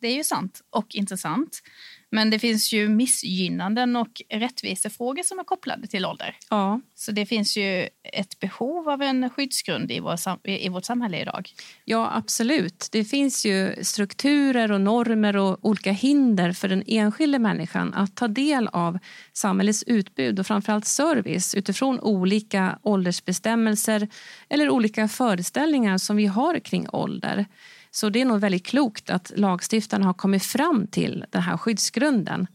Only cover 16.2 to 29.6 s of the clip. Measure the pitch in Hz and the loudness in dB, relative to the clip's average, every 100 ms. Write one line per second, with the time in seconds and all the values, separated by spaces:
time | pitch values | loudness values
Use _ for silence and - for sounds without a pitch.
16.2 | 254 196 175 185 190 190 - 220 208 214 | 4 4 2 0 0 0 0 2 2 2
17.2 | 311 277 220 170 165 - - - 196 - | 2 2 2 0 -2 -2 -2 0 -2 -2
18.2 | 240 208 285 277 220 175 170 180 - - | -2 0 2 2 0 0 -2 -2 -8 -18
19.2 | - - 208 190 202 214 - 226 190 - | -14 -4 0 2 2 2 2 0 0 -2
20.2 | 254 196 190 208 202 214 214 - 311 277 | 0 0 0 0 0 -2 0 0 2 2
21.2 | 180 165 185 196 196 190 269 247 - 196 | 0 -2 -2 -2 -2 0 0 0 0 2
22.2 | 185 208 214 196 185 - 214 202 180 175 | 2 2 0 0 0 0 0 2 2 -2
23.2 | - 185 247 233 220 214 - 214 208 - | -4 -2 0 2 2 2 0 0 -2 -6
24.2 | - - - 285 294 262 214 220 214 - | -20 -20 -2 2 4 4 2 2 -2 2
25.2 | 247 180 180 - 311 285 214 185 - 208 | 2 2 -2 0 2 2 4 2 2 2
26.2 | 208 196 311 339 - 180 - - - - | 2 2 2 0 -2 -4 -2 -4 -4 -4
27.2 | - 196 202 - - - - - 214 220 | -4 -2 -4 -8 -20 -20 -12 -4 0 2
28.2 | 262 214 208 180 - 262 262 - - 180 | 2 4 2 0 0 2 2 -2 -4 -4
29.2 | - - 202 180 | -2 0 2 2